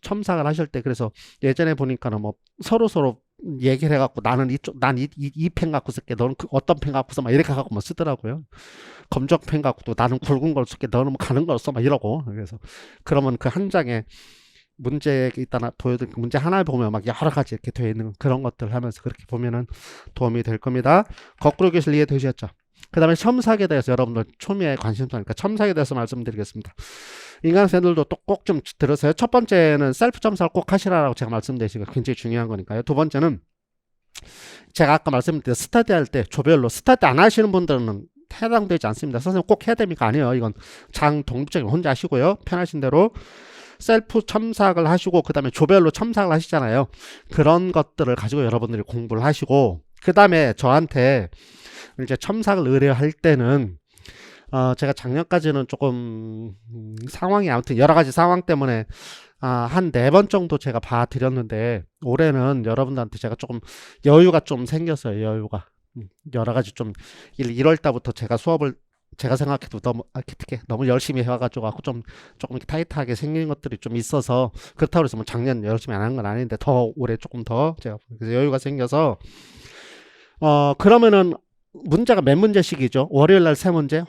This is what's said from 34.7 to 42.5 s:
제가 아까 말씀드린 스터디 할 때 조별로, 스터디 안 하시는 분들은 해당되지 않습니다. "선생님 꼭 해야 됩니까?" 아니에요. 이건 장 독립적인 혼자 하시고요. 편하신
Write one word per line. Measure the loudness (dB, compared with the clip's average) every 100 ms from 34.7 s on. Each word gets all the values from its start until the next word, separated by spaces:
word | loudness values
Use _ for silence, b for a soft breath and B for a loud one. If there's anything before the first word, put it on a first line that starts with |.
제가 | 0 4
아까 | 4 2
말씀드린 | 0 0 -4 -2 -4
스터디 | 0 0 2
할 | 0 0
때 | -2
조별로, | -4 -2 4 4 4
스터디 | -2 2 4 4
안 | 6
하시는 | 4 6 2
분들은 | 2 2 0 0 -6 -10 _ _ -8
해당되지 | 0 0 0 -2 0
않습니다. | -2 -4 -4
"선생님 | -2 -2 2
꼭 | 0 2
해야 | 0
됩니까?" | 0 0 0
아니에요. | 2 2
이건 | 0 -2 -6 B B B
장 | 0 0 0
독립적인 | -2 -6 -4 -2 0
혼자 | 0 0
하시고요. | -2 0 2 2 0
편하신 | -4